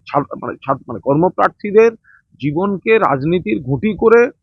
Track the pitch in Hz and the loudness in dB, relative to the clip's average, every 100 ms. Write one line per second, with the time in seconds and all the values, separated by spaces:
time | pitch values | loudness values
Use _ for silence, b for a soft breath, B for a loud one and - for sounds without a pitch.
0 | - 143 139 - 120 - - 135 - 110 | -6 -4 -4 -10 -10 -10 -6 -6 -6 -10
1 | - 143 180 - 190 - 208 202 226 226 | -2 0 0 0 -2 -2 -2 2 2 0
2 | b b _ - 143 147 196 190 226 220 | b b _ -8 -6 -2 -4 -4 0 2
3 | 160 135 151 180 208 208 131 135 214 180 | 2 0 0 -2 -2 -6 -2 -2 -2 0
4 | 226 233 240 - | 4 4 4 -2